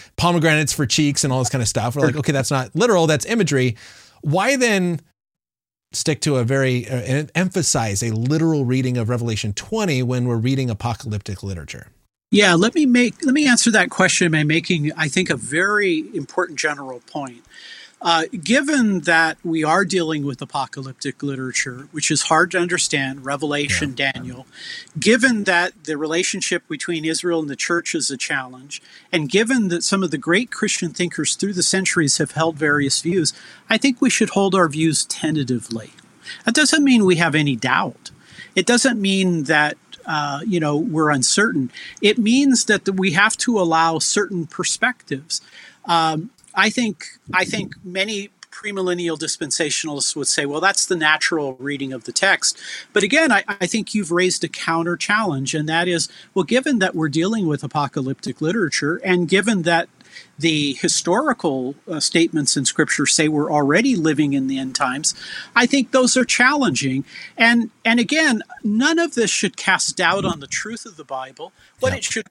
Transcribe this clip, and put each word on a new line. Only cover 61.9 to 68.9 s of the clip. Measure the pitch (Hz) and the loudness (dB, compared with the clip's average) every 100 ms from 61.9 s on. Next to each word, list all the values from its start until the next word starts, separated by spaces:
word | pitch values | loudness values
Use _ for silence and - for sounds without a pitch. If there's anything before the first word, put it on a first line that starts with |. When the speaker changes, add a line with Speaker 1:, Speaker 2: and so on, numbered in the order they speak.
| 160 | -6
Speaker 2:
statements | - 170 170 156 135 151 | -2 2 2 0 -2 -2
in | 127 | -2
Scripture | - 151 - 139 | 0 0 0 0
say | - 156 | 2 2
we're | 151 151 | 0 0
already | 147 139 165 269 214 | 2 4 4 2 2
living | 160 147 147 | 2 2 0
in | 139 135 | 0 -2
the | 135 | -4
end | 131 127 | -6 -2
times, | 131 135 160 - - - - 240 | -2 -2 -6 -6 -14 -14 -2 2
I | 247 | 4
think | 277 240 | 2 2
those | 262 254 254 | 2 4 2
are | 233 | 0
challenging. | - 254 294 233 123 131 131 - - - - | 2 2 4 0 0 -2 -4 -6 -16 -18 2
And, | 233 233 220 - 233 | 4 4 0 -4 0
and | 233 | 0
again, | 233 302 311 220 - - | 2 2 2 0 -4 -6
none | 214 214 285 | -2 2 2